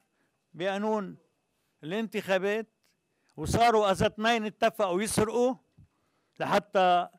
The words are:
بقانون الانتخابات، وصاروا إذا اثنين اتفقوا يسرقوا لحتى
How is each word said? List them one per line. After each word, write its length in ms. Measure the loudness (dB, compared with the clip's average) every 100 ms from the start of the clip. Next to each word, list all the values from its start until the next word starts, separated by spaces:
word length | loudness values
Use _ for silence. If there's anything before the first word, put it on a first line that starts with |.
| _ _ _ _ _
بقانون 640 | -8 -6 -4 -2 -4 -4 -14 _ _ _ _ _ _
الانتخابات، 840 | -8 -6 -6 -6 0 0 0 -4 -6 _ _ _ _ _ _ -10
وصاروا 540 | -4 2 4 4 2
إذا 160 | 2 0
اثنين 380 | 0 0 0 -2
اتفقوا 560 | -2 -2 0 -2 -2
يسرقوا 540 | -2 -2 -2 2 0 -2 _ _ -20 _ _ _ _ -10
لحتى 680 | 0 0 0 2 4 4 0